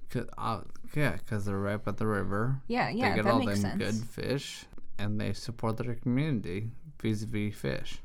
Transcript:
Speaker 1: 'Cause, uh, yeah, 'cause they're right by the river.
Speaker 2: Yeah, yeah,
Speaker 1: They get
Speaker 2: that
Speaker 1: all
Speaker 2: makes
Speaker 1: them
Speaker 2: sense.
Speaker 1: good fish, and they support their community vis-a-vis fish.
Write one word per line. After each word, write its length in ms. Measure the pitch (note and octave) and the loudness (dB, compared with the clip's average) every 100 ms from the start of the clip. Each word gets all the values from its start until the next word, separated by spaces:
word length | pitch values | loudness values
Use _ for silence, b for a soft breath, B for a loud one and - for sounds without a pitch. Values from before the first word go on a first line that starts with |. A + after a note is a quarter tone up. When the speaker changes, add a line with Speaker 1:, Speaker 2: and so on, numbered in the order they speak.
| - | -2
Speaker 1:
'Cause, 160 | B2 - - | -2 -4 -4
uh, 240 | A2+ G#2+ - - - | -2 -2 -4 -6 -2
yeah, 240 | D3+ C3+ E2 | 2 2 2
'cause 260 | - G#2+ | 0 0
they're 140 | G2+ G2 | 0 0
right 240 | G2+ G#2 | 0 0
by 100 | G#2+ | -2
the 140 | G2+ A2 | 0 2
river. 540 | G2+ F#2+ G2+ B2 C3+ - | 2 2 2 2 0 0
Speaker 2:
Yeah, 220 | A#3 B2 | 0 0
yeah, 220 | G3+ B3 | 2 2
Speaker 1:
They 60 | - | 4
get 80 | |
Speaker 2:
that 60 | G#3+ | 4
Speaker 1:
all 40 | C4+ | 4
Speaker 2:
makes 160 | A#3+ - | 4 2
Speaker 1:
them 180 | G3 G2 | 2 0
Speaker 2:
sense. 200 | G2+ A2 | 0 0
Speaker 1:
good 80 | - | -2
fish, 560 | - - C#3 - - - - - - | -4 0 0 -2 -12 -8 -6 -2 0
and 220 | G#2 G#2 | 2 2
they 120 | G2+ | 0
support 420 | G2+ - A#2 A2+ A2+ | -2 -4 -2 0 0
their 180 | A#2+ | 0
community 760 | A#2 B2 B2 D#3 A#2 E2+ F#2+ A2+ - - - | 0 2 2 2 0 -2 -4 -4 -8 -12 -4
vis-a-vis 540 | A2+ G#2+ A2 G#2 G#2 | 0 0 0 -2 -2
fish. 460 | - C#2 - - - | -2 -2 -2 -2 -2